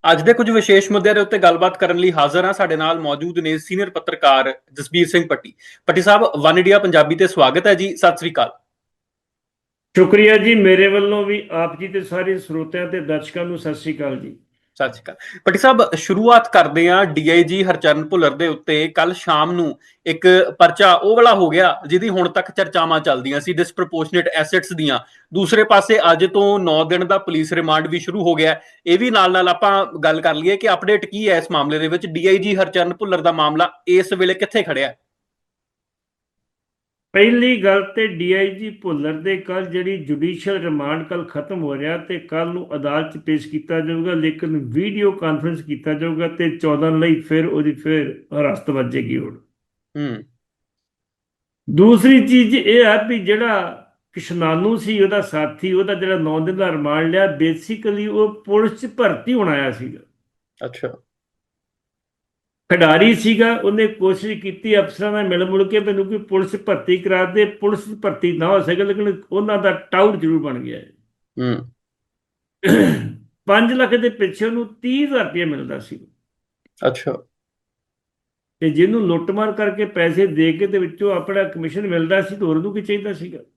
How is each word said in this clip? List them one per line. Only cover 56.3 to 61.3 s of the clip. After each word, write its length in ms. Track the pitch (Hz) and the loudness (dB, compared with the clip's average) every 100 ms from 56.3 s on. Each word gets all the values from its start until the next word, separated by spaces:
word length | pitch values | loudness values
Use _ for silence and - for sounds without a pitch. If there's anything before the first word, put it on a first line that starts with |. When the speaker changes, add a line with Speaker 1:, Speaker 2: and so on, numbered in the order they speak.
| 156 | -2
Speaker 2:
ਦਿਨ 160 | 165 | -2
ਦਾ 160 | 185 185 | -2 -2
ਰਿਮਾਂਡ 380 | 156 147 156 165 | -2 -2 -2 0
ਲਿਆ, 160 | 185 | 2
basically 840 | 196 143 160 160 - 214 220 208 214 | 0 0 -2 -2 -8 -6 -4 -4 -4
ਉਹ 320 | 208 214 214 | 0 -2 -2
ਪੁਲਿਸ 360 | - 208 220 - | -2 0 0 -4
'ਚ 40 | |
ਭਰਤੀ 480 | 247 - 214 - - | -12 -2 -2 -2 -2
ਹੋਣ 160 | 247 185 | -2 0
ਆਇਆ 220 | 143 135 | 0 -2
ਸੀਗਾ। 280 | 113 127 - _ _ _ _ _ _ | -6 -12 -14 _ _ _ _ _ _
Speaker 1:
ਅੱਛਾ। 320 | 127 - 120 - _ _ _ | -16 -10 -12 -12 _ _ _